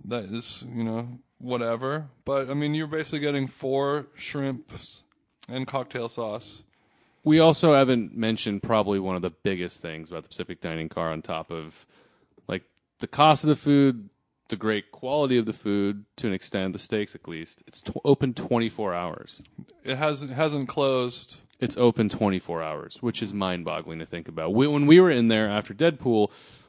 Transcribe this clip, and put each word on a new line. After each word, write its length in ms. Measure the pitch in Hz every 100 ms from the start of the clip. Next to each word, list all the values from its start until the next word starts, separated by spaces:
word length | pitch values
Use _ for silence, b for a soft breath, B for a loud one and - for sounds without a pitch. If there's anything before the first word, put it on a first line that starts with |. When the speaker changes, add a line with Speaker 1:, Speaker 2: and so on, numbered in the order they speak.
| 95
Speaker 1:
That 200 | 120 98
is, 380 | 113 - - 123
you 100 | 120
know, 360 | 113 113 120 123 _ _
whatever. 680 | 123 123 117 117 135 151 147 _ -
But, 240 | 139 131
I 40 |
mean, 220 | 143 147 156
you're 120 | 156
basically 320 | 156 151 151
getting 280 | 147 143 131
four 600 | - 131 135 139 147 143 -
shrimps 880 | - 143 139 131 - - - - _ _ _ _ -
and 180 | 127 131
cocktail 420 | 139 127 135 117
sauce. 520 | - 110 110 - - - _ _ _ _ _
Speaker 2:
We 160 | 151 156
also 340 | 208 151 170
haven't 420 | 139 131 123 95 -
mentioned 460 | 110 110 110 101
probably 360 | - 110 101 98
one 160 | 95 92
of 60 |
the 80 | 90
biggest 500 | 87 101 95 87 -
things 280 | 87 80 80
about 120 | 85
the 60 | 78
Pacific 320 | - 90 87
Dining 260 | 87 80 80
Car 220 | - 82
on 100 | 80
top 280 | - 82 80
of, 340 | 82 78 - _ b b b b b -
like, 160 | 95 - _ _ _
the 80 | -
cost 360 | - 156 147
of 40 | 151
the 60 | 143
food, 540 | 143 143 139 120 101 _ _ _ _
the 60 | 107
great 360 | 107 107 -
quality 460 | - 127 147 139 123
of 80 | 110
the 60 |
food, 520 | 107 107 101 101 101 104 -
to 100 | 113
an 60 |
extent, 400 | 95 - 101 95
the 60 | 107
steaks 360 | - 110 104 -
at 120 | -
least. 360 | 80 82 - -
It's 140 | -
tw-, 200 | - - 143
open 280 | 139 135
twenty-four 600 | 117 - 120 113 - 104
hours. 480 | 87 87 - - - - - - _
Speaker 1:
It 120 | - 131
has, 240 | 151 143
it 60 | 139
hasn't 360 | 127 160 147 127
closed. 680 | - 139 131 123 - - - _ _
Speaker 2:
It's 180 | 123 -
open 320 | 120 113 107
twenty-four 540 | - 104 92 - 85
hours, 340 | 78 76 69 -
which 200 | 120 110
is 100 | 110
mind-boggling 640 | 104 95 90 85 80 78 82
to 60 | 80
think 220 | 87 82
about. 260 | 80 80
We, 120 | 104 143
when 220 | 147 143
we 120 | 170
were 100 | 185
in 160 | 127 117
there 200 | 110 107
after 240 | 104 98
Deadpool, 580 | 101 165 147 127 110 104 b b b